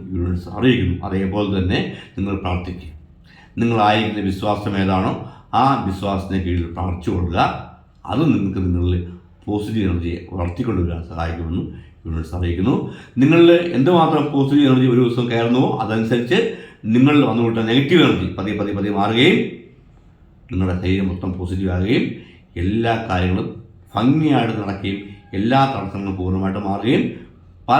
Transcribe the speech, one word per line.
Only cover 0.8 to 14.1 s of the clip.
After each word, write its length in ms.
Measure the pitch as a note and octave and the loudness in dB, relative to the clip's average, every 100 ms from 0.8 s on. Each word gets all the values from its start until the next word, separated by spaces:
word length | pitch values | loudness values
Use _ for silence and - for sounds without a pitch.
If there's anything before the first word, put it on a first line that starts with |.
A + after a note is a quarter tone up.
| F2+ F2 F2+ | 0 -2 -4
അതേപോലെ 420 | F#2 F#2+ G2+ G2 F#2+ | -4 -2 -2 -2 -2
തന്നെ 220 | F2+ C#3+ - - - - | 0 -2 -4 -10 -12 -8
നിങ്ങൾ 160 | G2 G2 | -6 -4
പ്രാർത്ഥിക്കുക. 480 | F#2 F2+ F#2 F2 - - - - - - - - | -4 -6 -6 -12 -14 -20 -20 -20 -20 -20 -12 -4
നിങ്ങളായിരിക്കുന്ന 640 | A#2 A2+ G#2 A2 G#2 G2+ F#2+ | 0 2 4 2 0 -2 -4
വിശ്വാസം 420 | F#2+ G#2+ G2+ G#2 G2 | -2 -2 -2 -2 -2
ഏതാണോ 300 | F#2+ F#2 A2+ - - - - A2+ | 0 0 0 -4 -10 -18 -4 2
ആ 20 | C3+ B2 F#2+ | 2 2 -2
വിശ്വാസത്തിന് 520 | F2+ G2 F#2+ F2+ F#2+ | -4 -4 -4 -4 -4
കീഴിൽ 200 | F2 F2 E2 | -2 -2 -4
പ്രാർത്ഥിച്ചു 360 | F2 F2+ E2 - | -6 -6 -4 -4
കൊള്ളുക. 240 | F#2+ E2 F#2 - - - - _ _ - | -2 0 0 0 -2 -12 -20 _ _ -6
അത് 120 | A2 D#3 | 0 2
നിങ്ങൾക്ക് 280 | G#2 F#2+ F#2+ F2+ | 0 -2 -2 -2
നിങ്ങളിൽ 260 | F2 F2+ F2+ F2 - - _ | 0 0 -2 -4 -14 -20 _
പോസിറ്റീവ് 420 | - G#2 G#2 A2 F#2+ | -6 -4 -2 -2 -2
എനർജിയെ 320 | F2 E2+ E2+ - | -2 -4 -8 -8
വളർത്തിക്കൊണ്ടുവരാൻ 680 | F#2 F2 F2 B2 F#2 E2 E2 D#2+ | -6 -6 -4 -4 -2 -2 -4 -8
സഹായിക്കുമെന്ന് 520 | D#2+ E2 E2 D#2+ F2 - - - - | -6 -6 -6 -6 -6 -6 -12 -20 -14
യൂണിവേഴ്സ് 300 | - D#2+ D#2 E2+ | -8 -6 -6 -4
അറിയിക്കുന്നു. 380 | F2 E2+ A2 - - - - A#2+ | -2 0 0 0 -4 -12 -6 2
നിങ്ങളിൽ 280 | D3 E3+ E3+ E3+ F3 B2 | 6 8 8 6 4 2
എന്തുമാത്രം 460 | C#3 F3 D#3+ | 4 4 4